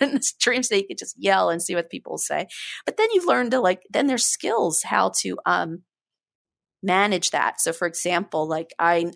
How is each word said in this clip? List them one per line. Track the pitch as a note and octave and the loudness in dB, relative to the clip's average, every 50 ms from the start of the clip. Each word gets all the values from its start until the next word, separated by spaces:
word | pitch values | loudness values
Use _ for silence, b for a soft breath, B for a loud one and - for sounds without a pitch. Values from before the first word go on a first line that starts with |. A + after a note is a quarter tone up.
In | C#4+ C#4 C#4+ | -2 0 0
the | C4+ - - - - | -2 -2 -2 -2 0
dream | - B3 A#3 B3+ B3+ | 0 0 0 0 0
state, | - A3 G3 | 2 0 0
you | G3 G3 | 0 -2
can | - | -8
just | - F#3 - - - | -12 -12 -12 -10 -2
yell | - G3 F#3+ F#3+ F#3 F3 | 2 2 4 4 4 2
and | E3+ E3+ | 0 0
see | - - F3 | -2 -2 -2
what | E3+ E3+ E3+ | -2 -4 -4
people | - F3 - - - D#3+ | -8 -14 -12 -10 -8 -6
say. | - - D3 D3+ F#3 B B B B B B B B | -4 -4 -4 -4 -4 B B B B B B B B
But | - - | -6 0
then | - A4 A4 | 0 2 4
you've | A4+ F#4 F4 | 4 2 4
learned | E4+ - B3 B3 A#3 | 4 2 2 2 2
to, | B3 B3+ | 2 2
like, | A3 F3+ F#3+ - _ - | 4 2 2 0 _ -4
then | G3+ G#3+ C#4 C#4 | -2 0 2 2
there's | C4 A#3+ - | 2 2 0
skills | - - - - - A3 A3+ G3+ F3 D#3 - | 0 -2 -2 -2 -2 0 0 0 0 0 -2
how | - - - F#3+ F#3+ F#3+ - - | -2 0 0 0 0 0 0 -2
to, | - F#3+ F3+ - - | -4 -4 -6 -4 -2
um, | F3+ F3+ F3+ F3 E3 E3 F3+ F3+ _ _ _ _ _ _ _ _ _ _ _ _ _ _ _ _ _ _ - | 0 0 0 0 -4 -6 -12 _ _ _ _ _ _ _ _ _ _ _ _ _ _ _ _ _ _ _ -6
manage | - G3 F3+ F#3+ G3+ G#3+ G3 F3+ E3+ - | -2 0 2 4 4 2 2 0 0 0
that. | - C#3+ - A#2 - - | 0 2 0 0 0 0
So | - - | -2 -2
for | E3 - F3+ | -2 -2 -4
example, | E3+ E3 - - F3 F3+ F3 G3+ - - D#3+ D#3 | -4 -4 -4 -2 0 0 0 -2 -2 -2 -2 -2
like, | D#3 D#3+ D#3+ E3 - - - | -2 -2 -4 -6 -8 -4 0
I, | E3+ E3+ F3 E3+ E3+ E3+ - | 2 4 4 4 2 0 -2